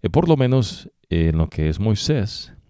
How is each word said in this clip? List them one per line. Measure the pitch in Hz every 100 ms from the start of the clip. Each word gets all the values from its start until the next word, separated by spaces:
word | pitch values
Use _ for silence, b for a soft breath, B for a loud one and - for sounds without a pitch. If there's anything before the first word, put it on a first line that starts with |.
Eh, | -
por | 127 175
lo | 151
menos, | 127 131 107 - - _ _
eh, | 82 80
en | 80
lo | 80
que | - 78
es | 78
Moisés | 107 101 - 147 101 - - -